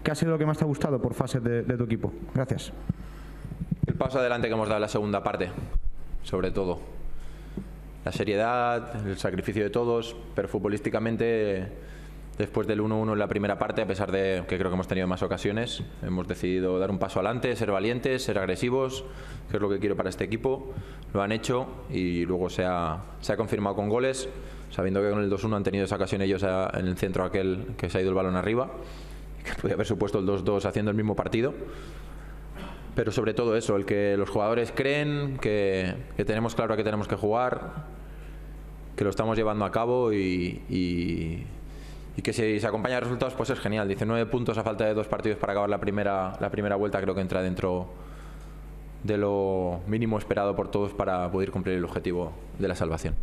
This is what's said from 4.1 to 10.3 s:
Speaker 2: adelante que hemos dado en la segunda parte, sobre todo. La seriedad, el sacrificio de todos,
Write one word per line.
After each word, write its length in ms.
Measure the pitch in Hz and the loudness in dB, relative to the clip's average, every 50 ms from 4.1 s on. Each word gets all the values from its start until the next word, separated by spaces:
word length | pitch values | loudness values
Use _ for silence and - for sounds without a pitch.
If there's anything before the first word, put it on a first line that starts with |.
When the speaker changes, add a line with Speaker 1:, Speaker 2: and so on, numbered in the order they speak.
| 127 139 | 2 2
Speaker 2:
adelante 280 | 127 123 120 117 117 117 | 4 4 4 2 2 2
que 60 | 110 | 2
hemos 140 | 110 107 104 | 2 2 2
dado 100 | 107 104 | 2 2
en 60 | 107 | 2
la 60 | 104 | 2
segunda 340 | - 117 104 104 101 98 - | 2 0 2 2 2 2 2
parte, 260 | 104 104 95 92 87 - - - - - - - - - - - - - - | 0 0 0 -2 -2 -2 -6 -6 0 0 2 2 2 0 0 -6 -4 -4 -4
sobre 300 | - - - 92 90 92 | -4 -2 0 0 0 0
todo. 300 | 90 101 98 90 87 - - - - - - - - - - - - - - - - - - - - - - - - - - | 0 0 0 0 0 -2 -6 -10 -10 -6 -4 -4 -4 -4 -4 -6 -10 -10 -12 -10 -8 -8 -8 -8 -12 -12 -12 -14 -14 -8 -6
La 60 | - | -6
seriedad, 960 | 92 - 104 101 101 101 110 117 120 123 120 120 120 117 117 - - 110 104 101 | -2 -2 0 2 2 2 2 2 2 2 2 2 2 0 -2 -4 -6 -4 -4 -4
el 100 | 95 92 | -4 -2
sacrificio 460 | - 101 90 92 95 - 98 107 104 | -2 -2 -2 -2 -2 0 0 2 0
de 80 | 101 | 2
todos, 440 | 101 120 120 120 117 117 113 - - - - - | 2 2 2 4 2 2 0 -2 -8 -10 -12 -6